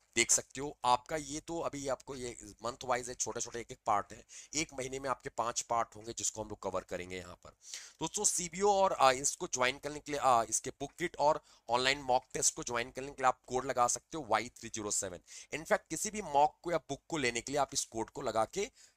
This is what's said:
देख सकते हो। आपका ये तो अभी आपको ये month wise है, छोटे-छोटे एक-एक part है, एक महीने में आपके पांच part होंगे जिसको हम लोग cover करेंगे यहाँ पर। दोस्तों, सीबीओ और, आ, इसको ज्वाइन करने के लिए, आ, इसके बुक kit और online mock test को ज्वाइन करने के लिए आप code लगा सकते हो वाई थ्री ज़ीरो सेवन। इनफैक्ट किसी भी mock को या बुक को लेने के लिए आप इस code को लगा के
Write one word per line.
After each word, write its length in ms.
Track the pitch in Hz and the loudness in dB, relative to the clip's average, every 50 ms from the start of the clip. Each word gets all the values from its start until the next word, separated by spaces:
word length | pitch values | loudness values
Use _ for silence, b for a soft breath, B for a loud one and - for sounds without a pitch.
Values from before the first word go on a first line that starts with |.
| _ _ _ | _ _ _
देख 160 | 113 117 - | 2 4 4
सकते 300 | - - - - _ 127 | 4 2 2 -2 _ -8
हो। 160 | 139 147 - - - | -8 -8 -8 -2 4
आपका 300 | 123 123 123 - - 165 | 4 4 4 2 -4 -6
ये 240 | 160 147 135 143 156 | -6 -6 -6 -8 -8
तो 200 | - - 170 170 | -6 -6 -6 -4
अभी 280 | 147 127 139 143 139 135 | -4 -4 -6 -4 -4 -4
आपको 280 | 127 - - - 135 | -4 -4 -6 -10 -10
ये 400 | 127 123 120 110 98 104 104 95 - 107 | -8 -8 -10 -10 -12 -14 -18 -18 -8 -6
month 200 | 117 131 - - | -6 -6 -6 -2
wise 260 | 127 123 123 123 120 | -2 0 0 0 -6
है, 60 | 127 | -6
छोटे-छोटे 440 | - - 110 107 117 110 117 117 120 | -6 -4 -4 -4 -6 -6 -6 -6 -8
एक-एक 200 | 113 - 127 - _ | -8 -8 -12 -6 _
part 280 | - 107 101 98 - 101 | 2 2 2 2 -2 -10
है, 100 | 117 - B B B B B - | -18 -20 B B B B B -2
एक 180 | 143 160 - 139 | -2 -2 -2 -4
महीने 260 | 131 127 131 131 135 | -6 -6 -6 -6 -4
में 100 | 139 135 | -2 -2
आपके 200 | 127 - - - | -2 -2 -4 -8
पांच 320 | - - 113 117 120 - | -4 -2 -2 0 -2 -4
part 340 | - - 120 117 113 - - | -2 0 0 0 0 -2 -4
होंगे 180 | 107 107 117 113 | -12 -12 -10 -8
जिसको 300 | - 104 - - 110 110 | -4 -4 -4 -4 -4 -6
हम 60 | 107 | -8
लोग 120 | 104 - - | -8 -6 -4
cover 200 | 98 92 92 90 | -2 -2 -2 -4
करेंगे 340 | - 98 90 87 90 92 92 | -4 -6 -8 -6 -6 -8 -10
यहाँ 180 | 87 87 87 | -10 -10 -16
पर। 140 | - _ 76 - B B B B B B B B _ | -18 _ -20 -20 B B B B B B B B _
दोस्तों, 240 | 156 165 - 208 208 | -6 -4 -2 0 0
सीबीओ 460 | - - - 175 175 - 180 202 208 202 | 2 2 0 -4 -4 -2 2 4 4 6
और, 200 | 196 196 190 170 | 6 4 4 4
आ, 180 | - 135 131 | 6 6 6
इसको 360 | 131 127 143 143 - - 151 - | 6 4 0 -4 -4 -4 -6 -6
ज्वाइन 300 | - 127 127 127 135 143 | 0 2 2 2 2 0
करने 220 | - 143 147 147 | -6 -8 -8 -8
के 120 | - - | -6 -6
लिए, 100 | 147 139 | -4 2
आ, 220 | 117 135 123 117 113 | 4 6 6 6 4
इसके 260 | 107 107 - - 127 | 2 0 -2 -2 -4
बुक 220 | - _ 139 - | -6 _ -10 -10
kit 240 | - - 175 175 - - | -6 -6 -6 -6 -2 2
और 240 | 143 147 156 156 b b b b b - | 2 2 2 2 b b b b b 0
online 320 | 117 123 127 131 139 143 | 2 4 6 4 4 2
mock 240 | 139 131 123 127 - _ - | 2 2 2 2 2 _ -4
test 220 | 156 139 - - | 0 0 2 0
को 80 | - 151 | 0 -6
ज्वाइन 280 | - 120 117 120 131 | -4 -2 -2 -2 -2
करने 200 | - 131 131 143 | -6 -10 -10 -10
के 100 | 139 135 131 | -6 2 2
लिए 40 | 127 | 2
आप 140 | 127 - _ - | 2 2 _ -4
code 180 | 123 127 127 | -2 -2 -2
लगा 220 | 139 123 123 120 120 | 0 2 2 2 2
सकते 300 | - 123 - _ - 160 | 2 -2 -4 _ -8 -8
हो 80 | 139 104 | -2 0
वाई 200 | 110 110 113 123 | 2 2 2 -2
थ्री 200 | - - - 113 | -8 -12 -14 -10
ज़ीरो 220 | - 110 104 104 | -8 -6 -4 -2
सेवन। 280 | 101 - - 95 90 82 - B B B B B - | -2 -2 -2 -4 -8 -10 -14 B B B B B -8
इनफैक्ट 360 | 143 160 - 220 190 - _ | -8 -2 0 0 0 0 _
किसी 220 | 165 151 - 220 | -6 -6 -6 -4
भी 100 | 202 208 | -4 -6
mock 360 | 202 160 143 139 147 151 - _ - | -6 0 4 4 4 4 4 _ -4
को 80 | 170 | -2
या 60 | 170 156 | -2 -2
बुक 260 | - - 139 - - _ | -2 -4 -8 -8 -6 _
को 100 | 165 156 | -4 0
लेने 240 | 135 120 117 120 | 0 2 0 0
के 100 | - - | -2 0
लिए 100 | 135 143 | 0 0
आप 80 | 135 - - | 0 0 0
इस 120 | - - | -4 -6
code 240 | - - 110 110 - | -4 -4 -4 -4 -4
को 120 | - - | -6 -6
लगा 240 | 147 120 104 110 110 | -6 -2 0 2 0
के 260 | - - 185 208 - b b b b b | 0 0 -4 -4 -4 b b b b b